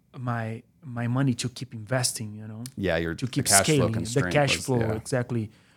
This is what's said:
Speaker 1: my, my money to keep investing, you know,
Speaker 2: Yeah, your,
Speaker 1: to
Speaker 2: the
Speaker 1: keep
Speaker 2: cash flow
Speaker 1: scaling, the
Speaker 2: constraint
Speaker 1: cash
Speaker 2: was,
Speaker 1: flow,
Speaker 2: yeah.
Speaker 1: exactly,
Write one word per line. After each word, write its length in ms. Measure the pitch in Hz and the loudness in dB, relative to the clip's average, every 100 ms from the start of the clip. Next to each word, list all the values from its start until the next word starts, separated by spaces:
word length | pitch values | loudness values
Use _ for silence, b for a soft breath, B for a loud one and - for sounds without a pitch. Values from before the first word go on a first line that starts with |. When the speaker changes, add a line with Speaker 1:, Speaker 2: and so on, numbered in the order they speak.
| _ - | _ -8
Speaker 1:
my, 440 | 123 117 110 113 - _ | -4 -2 -4 -8 -12 _
my 240 | 131 120 120 | -10 -4 0
money 260 | 127 139 113 | 2 2 2
to 140 | 123 | -2
keep 240 | - 131 | -6 -12
investing, 600 | 113 104 127 123 - 107 107 | -12 -4 -2 0 -4 -8 -10
you 120 | 107 | -12
know, 160 | 110 123 - | -12 -10 -2
Speaker 2:
Yeah, 220 | 92 82 | 2 2
your, 180 | 85 85 | 0 -2
Speaker 1:
to 100 | 131 | -2
Speaker 2:
the 60 | |
Speaker 1:
keep 140 | 143 - | 0 4
Speaker 2:
cash 200 | 98 160 | 6 6
flow 100 | 147 | 4
Speaker 1:
scaling, 160 | 117 | 4
the 40 | 113 | 0
Speaker 2:
constraint 320 | 110 139 90 | 0 0 2
Speaker 1:
cash 220 | 147 139 - | 2 2 0
Speaker 2:
was, 80 | - | 0
Speaker 1:
flow, 140 | 123 | 2
Speaker 2:
yeah. 140 | 113 | 2
Speaker 1:
exactly, 580 | 107 - 127 123 117 107 b b | -2 -2 -2 -2 -4 -4 b b